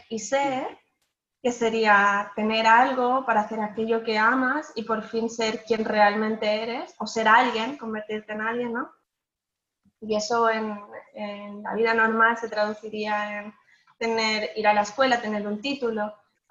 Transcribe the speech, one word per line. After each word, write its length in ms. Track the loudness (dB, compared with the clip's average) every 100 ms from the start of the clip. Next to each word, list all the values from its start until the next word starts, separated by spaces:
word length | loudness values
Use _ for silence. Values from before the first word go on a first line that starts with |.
| -10
y 100 | -10
ser, 600 | -2 0 0 -2 -4 -10 _ _ _ _ _ _
que 100 | -4
sería 800 | 0 0 2 6 6 6 2 -2 -2
tener 300 | -2 2 6
algo 600 | 6 6 4 2 2 2
para 160 | 0
hacer 180 | 0 -4
aquello 440 | -6 -4 -2 -2
que 140 | 0 2
amas 540 | 2 4 2 -2 -4 -8
y 80 |
por 200 | -4 -4
fin 260 | -4 -4 -4
ser 340 | -2 -2 -4 -2
quien 200 | -2 0
realmente 760 | 4 4 4 -2 -2 -2 -2
eres, 320 | -4 -6 -10 -10
o 60 | -6
ser 220 | 0 6
alguien, 500 | 6 6 0 -4 -6
convertirte 540 | -8 -8 -8 -8 -8
en 80 | -6
alguien, 320 | -6 -4 -4
¿no? 160 | -6 -8 -12 _ _ _ _ _ _ _ _ _ _
Y 140 | -4 -4
eso 340 | 0 0 2
en, 300 | 0 -4 -8 -14 -18 -18
en 480 | -12 -12 -10 -14 -12
la 120 | -8 -2
vida 180 | 0
normal 440 | 2 2 4 2 2
se 120 | -4
traduciría 920 | -2 -2 -4 -10 -8 -4 -4 -4 -8
en 120 | -12 -18 _ _ _ _
tener, 540 | -2 0 0 -2 -4 0
ir 120 | 2
a 60 |
la 80 | 2
escuela, 400 | 0 2 2 2
tener 260 | 0 -4 -4
un 140 | -4
título, 520 | -4 -2 -2 -2 -6 -8 _ _ _